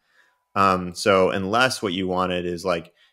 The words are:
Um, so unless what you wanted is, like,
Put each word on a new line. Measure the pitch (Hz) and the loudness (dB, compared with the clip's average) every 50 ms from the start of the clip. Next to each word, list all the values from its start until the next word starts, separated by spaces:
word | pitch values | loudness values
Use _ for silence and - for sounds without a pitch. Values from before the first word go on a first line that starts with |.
| _ _ _ _ _ _ _ _ _ _ _ | _ _ _ _ _ _ _ _ _ _ _
Um, | 101 98 98 95 92 90 90 87 | 2 2 2 2 2 -2 -6 -8
so | - - 110 98 95 92 87 | -2 2 4 4 6 4 4
unless | 67 98 95 95 104 120 127 131 123 - - | 2 0 -2 -2 0 2 2 0 0 -2 -4
what | 104 87 | -4 -4
you | 92 95 | -4 -4
wanted | 92 90 90 92 92 90 90 87 | -2 -2 -2 -2 -2 -2 -2 -4
is, | 87 87 85 82 | -4 -6 -4 -2
like, | 95 87 85 82 - _ _ _ _ | -2 -2 -2 -4 -10 _ _ _ _